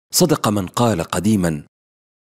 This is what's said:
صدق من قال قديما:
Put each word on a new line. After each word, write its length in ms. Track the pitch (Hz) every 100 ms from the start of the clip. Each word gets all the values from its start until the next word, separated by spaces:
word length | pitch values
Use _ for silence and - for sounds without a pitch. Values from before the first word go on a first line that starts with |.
| _
صدق 360 | - 180 151 113
من 180 | 104 90
قال 360 | - 120 92
قديما: 600 | 82 90 95 107 87 76 - _ _ _ _ _ _